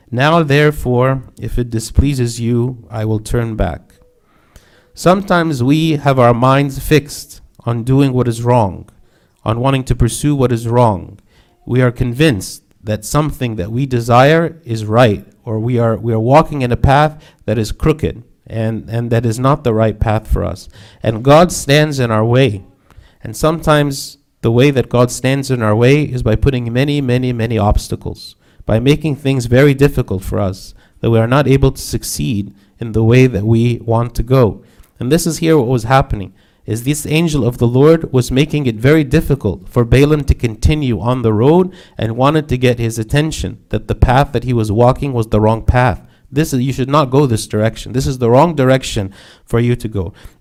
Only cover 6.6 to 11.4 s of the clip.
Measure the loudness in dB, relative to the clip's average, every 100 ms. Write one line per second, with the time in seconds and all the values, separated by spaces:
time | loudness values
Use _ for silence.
6.6 | 0 -6 0 0 0 -16 -18 -20 -20 _
7.6 | -6 -6 0 2 2 0 -2 -2 0 0
8.6 | 0 -6 -18 _ _ _ _ _ -6 -2
9.6 | 0 -2 -2 0 0 0 -2 0 0 0
10.6 | 0 2 2 0 -8 -20 _ _